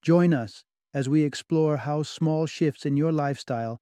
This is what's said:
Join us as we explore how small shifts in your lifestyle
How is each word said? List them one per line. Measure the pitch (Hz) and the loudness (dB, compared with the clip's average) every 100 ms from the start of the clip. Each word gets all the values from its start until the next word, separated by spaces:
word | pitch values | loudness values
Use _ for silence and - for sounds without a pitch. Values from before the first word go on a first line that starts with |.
Join | - 170 175 | 4 4 6
us | 151 113 - _ _ _ | 2 -2 -12 _ _ _
as | 139 131 | -4 0
we | 151 | 2
explore | 147 - - 160 156 147 | 2 -2 -4 0 2 0
how | 117 147 | -2 -4
small | 151 - 160 156 160 | -4 -2 0 0 -2
shifts | - 160 139 151 | 0 -2 -2 -2
in | 139 | 0
your | 160 | 0
lifestyle | 160 143 135 - 120 113 117 | 0 -2 -4 -6 -6 -6 -8